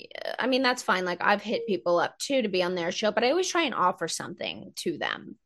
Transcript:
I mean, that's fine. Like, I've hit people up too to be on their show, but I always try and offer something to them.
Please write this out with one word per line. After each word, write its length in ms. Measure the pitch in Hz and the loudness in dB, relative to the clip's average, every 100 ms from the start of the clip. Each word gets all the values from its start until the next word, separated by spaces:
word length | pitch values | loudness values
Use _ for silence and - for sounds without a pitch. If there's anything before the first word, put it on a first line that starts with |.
| - - - - | -16 -8 -6 -2
I 80 | 254 | 2
mean, 140 | 254 | 2
that's 200 | 254 247 | 2 0
fine. 220 | - 185 180 | 2 2 2
Like, 160 | 175 | 0
I've 200 | 196 208 | 2 2
hit 240 | 214 202 - | 2 -4 0
people 320 | 180 175 170 | 0 2 2
up 200 | 147 - | 2 -2
too 240 | - 269 | 0 0
to 60 | 214 | 2
be 140 | 180 | 0
on 120 | 175 | 0
their 180 | 180 165 | 0 -2
show, 180 | 202 220 | 0 0
but 140 | 214 | 2
I 60 | 247 | 2
always 180 | 349 359 | 2 2
try 140 | 349 | 0
and 120 | 285 | 0
offer 340 | - 180 - 160 | 2 0 0 -4
something 640 | - 127 - 92 98 - - | -6 -8 -8 -8 -8 -12 -6
to 220 | 180 151 | -6 -2
them. 380 | 57 - - - | -2 -4 -10 -18